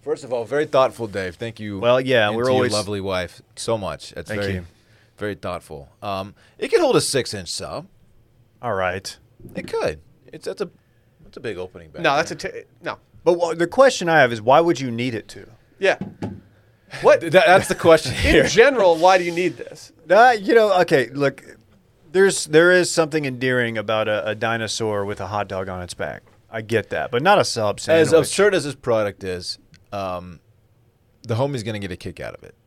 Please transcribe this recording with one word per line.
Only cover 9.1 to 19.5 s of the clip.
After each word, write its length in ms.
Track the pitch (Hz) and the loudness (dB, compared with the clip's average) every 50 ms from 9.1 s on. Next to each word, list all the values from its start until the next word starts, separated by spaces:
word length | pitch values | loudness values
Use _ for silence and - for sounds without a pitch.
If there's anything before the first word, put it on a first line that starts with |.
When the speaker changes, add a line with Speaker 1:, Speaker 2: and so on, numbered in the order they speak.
| - _ _ _ _ _ - - - | -18 _ _ _ _ _ -20 -14 -14
Speaker 1:
It 100 | - - | -14 -12
could. 340 | - - 466 415 - 78 76 _ _ _ _ _ - - | -8 -6 -6 -4 -6 -6 -8 _ _ _ _ _ -20 -20
It's, 120 | 156 - | -16 -14
that's 160 | - - - | -14 -10 -10
a, 100 | - 180 _ _ _ _ _ _ _ _ _ _ _ | -10 -12 _ _ _ _ _ _ _ _ _ _ _
that's 120 | - - | -20 -20
a 40 | - | -14
big 180 | 123 120 101 85 | -12 -12 -10 -10
opening 320 | 90 92 _ 92 85 80 | -12 -14 _ -20 -20 -20
back 120 | - - 170 | -16 -2 0
Speaker 3:
No, 80 | 156 139 | 0 0
Speaker 1:
there. 80 | 143 160 | 0 -2
Speaker 3:
that's 60 | - | -4
a 60 | 180 | -6
t-, 260 | 147 - - - 117 - _ _ _ | -10 -12 -12 -12 -12 -18 _ _ _
no. 180 | - 151 113 - _ _ _ - - | -12 -12 -12 -12 _ _ _ -4 0
Speaker 2:
But 100 | 160 180 | 0 0
wha-, 200 | 170 170 165 165 | 2 0 -4 -2
the 120 | 165 170 170 | -2 -4 -4
question 400 | - - 269 269 - - 185 170 | 4 4 4 4 4 0 -2 2
I 120 | 165 156 | 4 6
have 120 | 135 123 117 | 6 4 2
is, 80 | 110 | -2
why 200 | 104 113 131 156 | 2 4 4 4
would 180 | 170 170 170 131 | 6 4 0 -2
you 100 | 135 127 117 | -2 -6 -4
need 220 | 117 120 131 117 | -4 -4 -4 -4
it 120 | 107 - - | -6 -10 -12
to? 200 | - 101 95 - - _ _ _ _ _ | -20 -20 -20 -20 -20 _ _ _ _ _
Speaker 3:
Yeah. 180 | 190 202 151 - - - - _ - - - - _ _ _ _ _ _ _ _ _ _ - - | 0 0 0 -2 -6 -14 -12 _ -12 -12 -12 -14 _ _ _ _ _ _ _ _ _ _ -16 0
What? 200 | - 220 - 262 - | 4 4 4 4 2
Speaker 1:
Th-, 100 | 165 143 | 4 4
that's 340 | 185 170 160 180 190 - - | 4 6 8 6 6 4 2
the 60 | 185 | -6
question 380 | - - 175 160 156 - 135 113 | 0 6 6 6 6 4 -2 -6
Speaker 3:
<laughs> 20 | |
In 60 | - | -2
Speaker 1:
here. 260 | - - - 147 135 | 0 4 4 4 4
Speaker 3:
general, 500 | - - 185 233 277 277 240 202 180 165 | 4 4 4 4 6 6 4 4 4 4
why 220 | 160 165 185 190 190 | 6 6 6 6 6
do 60 | 175 | 2
you 80 | 175 170 | 0 -2
need 240 | 165 185 175 | -2 -2 -2